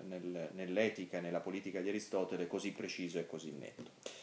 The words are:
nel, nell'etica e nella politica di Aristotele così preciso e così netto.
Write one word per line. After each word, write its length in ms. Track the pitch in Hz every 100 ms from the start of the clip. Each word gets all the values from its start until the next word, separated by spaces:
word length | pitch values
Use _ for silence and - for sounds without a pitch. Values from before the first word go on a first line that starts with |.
| 95
nel, 440 | 92 90 87 80
nell'etica 680 | 92 90 92 110 - 90 90
e 40 |
nella 180 | 87 87
politica 400 | 92 95 95 92
di 80 | 95
Aristotele 580 | 104 - 98 92 87 87
così 240 | 98 98
preciso 480 | 87 101 - 90 85
e 80 | -
così 240 | 80 78
netto. 400 | 71 - - - - - -